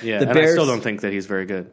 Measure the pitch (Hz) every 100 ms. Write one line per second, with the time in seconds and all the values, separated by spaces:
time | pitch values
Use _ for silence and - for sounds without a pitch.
0 | 117 107 123 147 156 170 147 117 117 104
1 | 101 98 92 98 95 98 90